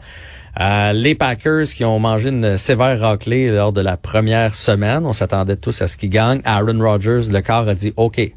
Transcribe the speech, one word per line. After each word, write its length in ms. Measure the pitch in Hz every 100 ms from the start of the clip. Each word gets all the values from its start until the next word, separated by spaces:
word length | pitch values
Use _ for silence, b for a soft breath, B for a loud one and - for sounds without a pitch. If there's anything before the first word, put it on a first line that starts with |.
| B B B B B -
Euh, 320 | 95 104 104
les 200 | 107 135 151
Packers 500 | 139 110 156 156 151
qui 200 | - 117
ont 140 | 110
mangé 300 | 113 110 131
une 280 | 127 107 95
sévère 420 | - 120 127 117
raclée 500 | 110 104 - 123 127
lors 240 | 104 101
de 80 | 101
la 140 | 95 90
première 580 | - 110 110 113 110 -
semaine. 500 | - 101 104 143 156
On 80 |
s'attendait 420 | 104 95 98 95 101
tous 260 | - 110
à 40 | 90
ce 100 | -
qu'ils 120 | 101
gagnent. 320 | 104 117 135 131
Aaron 340 | 104 110 113
Rodgers, 500 | 110 104 104 120 113
le 120 | 98
corps 260 | - 117 110
a 80 | 92
dit, « 180 | 104 107
OK, 220 | 117 - 98